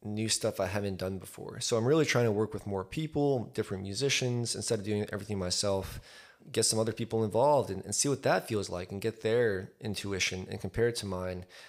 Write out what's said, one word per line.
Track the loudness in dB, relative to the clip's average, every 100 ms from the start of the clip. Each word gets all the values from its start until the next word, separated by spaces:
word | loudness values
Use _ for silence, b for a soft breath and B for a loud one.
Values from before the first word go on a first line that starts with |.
new | -6 -2 0
stuff | 0 0 0
I | 0
haven't | 0 -2 -2
done | -4 -4
before. | -8 -12 -12 -6
So | 0 2
I'm | 4
really | 4 4
trying | 4 4
to |
work | 4 0
with | -2 -4
more | -4 -4
people, | -4 -2 2 4 2 0
different | -4 -2 -4
musicians, | -4 -2 2 2 2 0 -2 -4
instead | -2 -2
of | 0
doing | 0 0
everything | -4 -4 -4
myself, | 0 0 2 0 -2 -8 B B B B -4
get | 0
some | 2 2
other | 0
people | -2 -2 0 2
involved | 4 6 6 2
and, | -4
and | -4
see | 0 0
what | 2
that | 2 0 0
feels | -2 -2
like | -6 -6
and | -4
get | -4 -2
their | 2 2 2 0 -6 -8
intuition | -6 -6 -4 -2 -2 -2 -6
and | -6
compare | -4 0 0
it | 0
to | -4
mine. | -4 -4 -6 -10 B